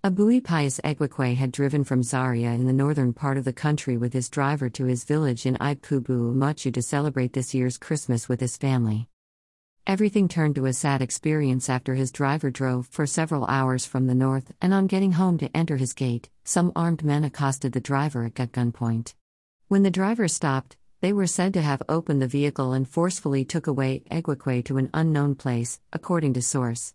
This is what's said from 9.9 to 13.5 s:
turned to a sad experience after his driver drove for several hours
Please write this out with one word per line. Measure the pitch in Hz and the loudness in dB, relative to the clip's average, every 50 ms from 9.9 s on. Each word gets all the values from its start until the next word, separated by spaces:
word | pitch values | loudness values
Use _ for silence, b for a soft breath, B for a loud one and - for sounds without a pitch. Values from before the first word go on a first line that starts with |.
| 196 190 214 208 196 214 196 175 | 0 2 2 2 4 2 2 2
turned | - 170 156 151 143 | 2 2 2 2 2
to | 139 131 131 | 2 0 0
a | |
sad | 127 - - 147 139 135 | 0 0 0 0 2 2
experience | 131 123 - - - 156 151 156 147 135 127 127 123 - | 0 -2 -4 -4 -2 0 0 2 2 2 0 0 0 -2
after | 131 127 131 - 131 | -2 -2 -2 -2 -2
his | 131 135 127 - | -2 -2 -4 -2
driver | - 147 135 143 156 147 139 | -2 0 0 0 0 -2 -4
drove | 123 - 135 131 127 127 123 - | -4 -2 -2 0 0 -2 -4 -6
for | - - 151 | -4 -4 -2
several | 139 - - 160 160 165 143 123 | -2 0 -2 0 0 0 -2 0
hours | - | 0